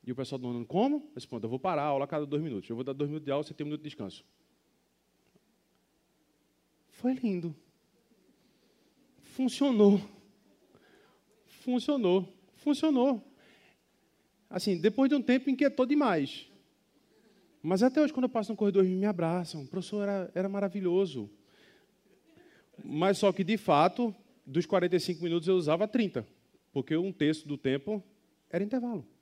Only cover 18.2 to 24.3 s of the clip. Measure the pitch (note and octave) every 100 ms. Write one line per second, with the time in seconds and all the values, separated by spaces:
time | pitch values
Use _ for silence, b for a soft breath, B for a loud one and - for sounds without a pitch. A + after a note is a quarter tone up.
18.2 | B3+ A#3 G#3 G#3+ G3+ F#3+ F#3+ F#3 G#3 F3
19.2 | E3 F3+ E3+ D#3+ C3 F#3+ - G#3 G3+ G3
20.2 | F3+ - F#3+ G3 G3 G3+ F3+ F3+ G3 C3+
21.2 | G#2 - b b b b b _ _ _
22.2 | _ _ b b b - - D3+ F#3 F#3+
23.2 | G#3 F#3 F3+ A3 - D3 F3 - A#3 G3
24.2 | _